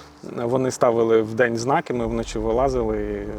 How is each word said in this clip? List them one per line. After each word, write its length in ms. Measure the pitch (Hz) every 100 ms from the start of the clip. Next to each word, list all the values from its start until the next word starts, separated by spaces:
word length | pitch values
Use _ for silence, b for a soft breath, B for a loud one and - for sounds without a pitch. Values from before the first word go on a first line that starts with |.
| B B
вони 480 | - - 120 131 131
ставили 520 | - 127 117 113 113
вдень 340 | 110 113 120 117
знаки, 380 | 120 156 -
ми 120 | 123 113
вночі 320 | 117 113 113
вилазили, 580 | 110 117 139 127 110 107
і, 180 | 104
е, 140 | 104 104